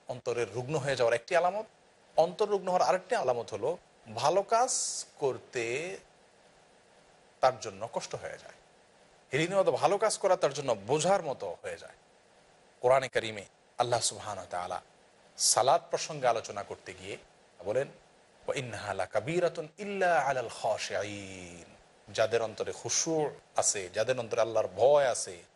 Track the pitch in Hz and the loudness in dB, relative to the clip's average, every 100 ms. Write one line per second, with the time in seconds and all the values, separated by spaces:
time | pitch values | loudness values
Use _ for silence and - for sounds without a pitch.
0 | - 123 127 117 113 107 123 156 135 127 | -12 -8 -4 -2 -2 -4 -4 -2 0 2
1 | 117 117 - 175 175 202 220 _ _ _ | 4 2 2 2 2 0 -6 _ _ _
2 | _ - 170 175 208 202 185 180 147 180 | _ 2 2 2 0 2 2 2 4 2
3 | - 233 131 120 113 104 120 180 - _ | 0 0 0 0 -2 -4 -4 -4 -10 _
4 | - 110 139 180 196 226 254 - - - | -14 0 2 4 4 4 4 0 -4 -6
5 | - - 143 117 - 127 113 127 175 190 | -10 -4 -2 -2 -6 -4 -2 -4 -6 -10
6 | - _ _ _ _ _ _ _ _ _ | -16 _ _ _ _ _ _ _ _ _
7 | _ _ _ _ 131 123 113 95 110 185 | _ _ _ _ 2 2 -4 -10 -8 -8
8 | - - 80 - - - _ _ _ _ | -8 -10 -10 -12 -16 -20 _ _ _ _
9 | _ _ _ 135 170 196 180 123 143 196 | _ _ _ -2 0 2 2 4 2 4
10 | 214 - 202 180 156 139 135 110 101 151 | 2 2 2 2 2 0 -2 -2 0 0
11 | 165 196 165 120 98 82 98 85 - - | 2 2 0 -6 -8 -8 -10 -12 -14 -20
12 | _ _ _ _ _ _ _ _ 123 131 | _ _ _ _ _ _ _ _ 4 4
13 | 131 120 110 107 95 _ _ - 123 117 | 2 -2 -4 -6 -12 _ _ -2 0 2
14 | - 107 107 98 90 90 90 90 - _ | 0 -4 -8 -10 -8 -6 -6 -6 -10 _
15 | _ _ _ - - - 120 165 - 160 | _ _ _ -2 2 4 6 4 2 -4
16 | - 156 127 117 - 104 101 95 - 90 | -4 0 2 2 -2 -8 -10 -12 -14 -14
17 | 92 107 - _ _ - 90 117 143 - | -12 -12 -14 _ _ -10 -2 -2 -2 -6
18 | - _ _ _ - 104 123 104 104 95 | -20 _ _ _ -6 -6 -6 -8 -6 -4
19 | 92 107 113 170 175 160 156 - 202 202 | -2 -2 -2 0 0 -2 -10 -10 -8 -2
20 | 180 165 135 135 117 - - 104 - 98 | 2 2 2 0 -4 -4 -2 -2 -2 -4
21 | 104 101 95 95 90 87 85 - _ _ | -4 -6 -10 -12 -14 -16 -20 -20 _ _
22 | - 104 110 113 113 107 98 90 113 - | -6 0 2 2 -2 -4 -6 -6 -4 -2
23 | - 160 147 - - - - 104 90 104 | 0 0 -2 -4 -6 -2 0 0 -2 -2
24 | 110 127 113 120 113 110 101 92 120 147 | 0 0 -2 0 2 2 0 4 6 8
25 | 139 110 - 87 - | 6 0 -4 -10 -18